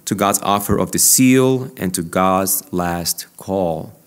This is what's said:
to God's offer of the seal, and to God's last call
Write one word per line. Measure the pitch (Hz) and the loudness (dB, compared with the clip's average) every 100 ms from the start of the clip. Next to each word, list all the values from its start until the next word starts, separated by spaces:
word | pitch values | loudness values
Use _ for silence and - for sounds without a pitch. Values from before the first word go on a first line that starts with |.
| - | -6
to | 101 | 0
God's | 101 101 | 0 0
offer | - 101 - 98 | 0 -2 0 0
of | 92 | 0
the | 87 | 0
seal, | - - 127 131 131 131 127 - | 2 4 6 6 4 0 -4 -6
and | 95 | -4
to | 92 | -4
God's | 82 95 95 95 95 - - | -2 0 2 2 0 -4 -4
last | 90 87 87 82 - - - | -4 -2 -4 -6 -8 -12 -14
call | - 95 87 80 110 - | -6 -2 -2 -4 -8 -16